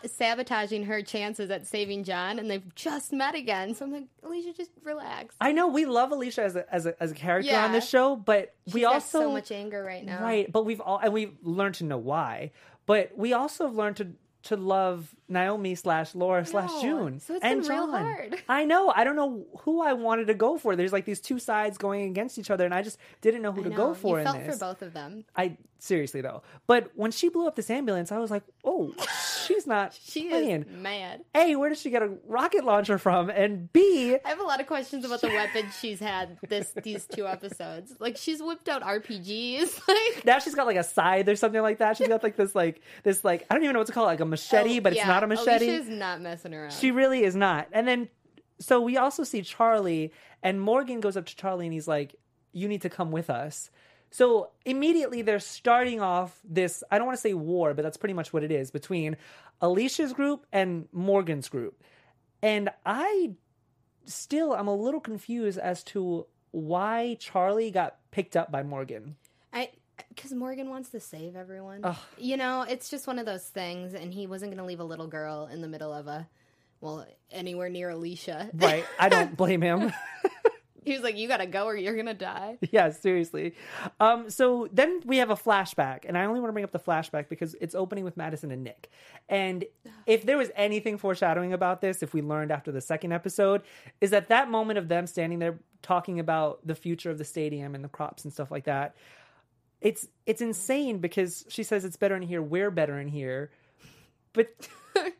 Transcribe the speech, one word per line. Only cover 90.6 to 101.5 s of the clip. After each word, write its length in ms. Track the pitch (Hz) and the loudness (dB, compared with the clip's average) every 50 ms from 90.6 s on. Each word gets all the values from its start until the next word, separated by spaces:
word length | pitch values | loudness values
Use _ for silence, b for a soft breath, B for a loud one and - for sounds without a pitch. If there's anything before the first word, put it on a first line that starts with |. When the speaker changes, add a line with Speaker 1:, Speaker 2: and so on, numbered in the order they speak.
| 202 208 208 214 208 220 208 202 | 0 2 2 0 -2 -2 -4 -2
Speaker 2:
foreshadowing 560 | 208 190 180 - 190 165 165 175 180 180 185 | -2 -2 0 2 2 2 2 2 0 -2 0
about 260 | 175 190 180 185 180 | 0 0 0 0 0
this, 220 | 196 190 185 - | -2 -2 -2 -2
if 100 | 160 139 | -6 -4
we 80 | - 156 | -4 -4
learned 320 | 147 147 151 151 151 151 | -2 -2 -2 -2 -2 -2
after 180 | 151 147 - 156 | -4 -4 -4 -6
the 120 | 135 131 | -8 -8
second 300 | - - 160 156 185 170 | -4 -4 -6 -4 -2 -4
episode, 500 | 170 170 - 190 - - 202 196 202 196 B B B B B B B - | -4 -4 -4 -4 0 2 4 4 4 2 B B B B B B B -2
is 80 | 202 190 | 2 4
that 180 | 208 202 - - | 4 2 4 6
that 220 | 226 254 277 240 | 4 4 4 2
moment 260 | 226 220 220 220 208 202 | 0 0 0 0 -2 -2
of 100 | 175 160 | 0 0
them 180 | 170 175 180 | -2 -2 -2
standing 320 | 170 - 180 165 165 175 170 | -2 -4 -4 -4 -2 -2 -2
there 200 | 165 170 170 165 _ _ _ _ | -2 -2 -4 -6 _ _ _ _
talking 400 | - - 180 175 175 196 175 170 | -2 0 0 0 0 -2 -6 -4
about 400 | 160 165 160 160 156 147 - - - | 0 0 0 2 0 0 -2 -6 -8
the 80 | 160 156 | -8 -8
future 360 | - - 170 170 165 - 170 | -6 -4 -6 -6 -4 -6 -8
of 60 | 156 | -6
the 80 | 151 147 | -6 -8
stadium 500 | - - 165 151 151 147 143 139 139 143 | -8 -6 -4 -4 -4 -4 -6 -8 -8 -10
and 80 | 135 | -10
the 60 | 139 143 | -12 -14
crops 360 | - - 151 - - - - | -8 -8 -8 -8 -8 -12 -14
and 100 | 147 - | -12 -8
stuff 160 | - 139 - | -8 -8 -8
like 140 | 156 143 - | -8 -6 -2
that, 300 | 151 139 139 143 - b b b b b b b b b b b b _ _ _ _ _ _ | -2 -2 -2 -2 -6 b b b b b b b b b b b b _ _ _ _ _ _
it's, 260 | - 214 214 - - - _ _ - | 0 0 0 0 -12 -14 _ _ -4
it's 160 | 226 226 - | -4 -2 -2
insane 560 | 240 226 214 - - - 262 285 285 254 214 180 | -2 -4 -4 -6 -2 -2 0 0 0 -2 -2 -2
because 480 | 175 170 - 196 185 175 - - - | -4 -2 0 0 -2 -2 -4 -12 -14
she 140 | - | -12